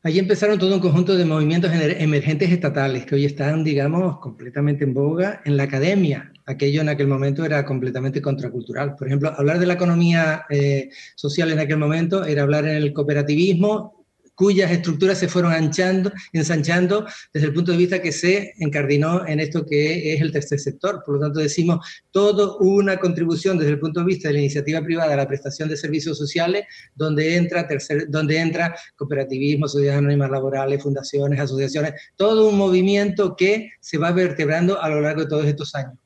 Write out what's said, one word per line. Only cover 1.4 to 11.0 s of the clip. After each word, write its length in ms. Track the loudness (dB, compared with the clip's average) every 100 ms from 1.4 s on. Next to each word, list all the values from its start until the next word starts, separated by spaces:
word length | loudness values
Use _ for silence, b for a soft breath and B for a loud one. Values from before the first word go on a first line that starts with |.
| 2 2 2
ener-, 300 | 2 0 0
emergentes 500 | 0 2 0 0 2
estatales 540 | 2 0 -2 -2 -4 -2
que 100 | 0
hoy 100 | 0
están, 380 | 0 -2 0
digamos, 560 | 0 0 0 0 -2 -4
completamente 640 | -12 -14 -10 -2 0 0
en 100 | 0
boga 480 | 0 0 0 -2 -2 -2
en 100 | 0
la 80 |
academia. 680 | 0 0 2 2 2 0 -8 _ -12
Aquello 360 | -2 0 2
en 80 | 0
aquel 180 | 0 0
momento 380 | 2 0 -2 0
era 180 | -2
completamente 580 | -2 -4 -4 -4 -4 -2
contracultural. 760 | -4 -4 -6 -8 -8 -6 -6 -6
Por 120 | -2
ejemplo, 260 | -2 -2 0
hablar 220 | 0 2
de 60 | 0
la 100 | 2
economía, 680 | 2 4 4 4 2 -2 -2
eh, 400 | 0 2 0 -4 B